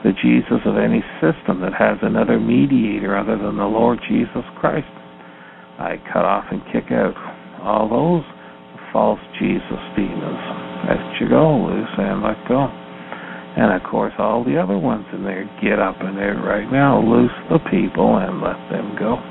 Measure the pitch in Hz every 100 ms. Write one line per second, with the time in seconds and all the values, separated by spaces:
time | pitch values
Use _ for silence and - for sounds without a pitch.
0 | 110 95 123 120 120 120 107 104 113 117
1 | - - 160 160 - 92 92 95 107 104
2 | 104 110 110 113 113 123 139 131 110 104
3 | 98 98 104 110 104 104 101 110 117 117
4 | - 113 120 - 123 - 147 - - -
5 | - - - - - - - - 85 87
6 | - 90 87 101 - 98 - 117 - 120
7 | 98 - - - - - 95 107 107 117
8 | 156 175 - - - - - - - 110
9 | 110 107 - - - 113 - - - -
10 | 98 - - - - - - - - -
11 | - - 117 123 156 143 87 98 107 -
12 | 98 98 107 107 - 123 139 - - -
13 | - - - - - - 110 92 - 110
14 | 107 - 104 113 123 147 185 196 147 110
15 | 98 98 98 95 98 - 107 104 98 95
16 | 92 98 101 101 98 104 110 131 139 113
17 | 113 120 123 - - 160 - 185 - -
18 | 104 110 92 - 90 90 - - 101 101
19 | 220 123 -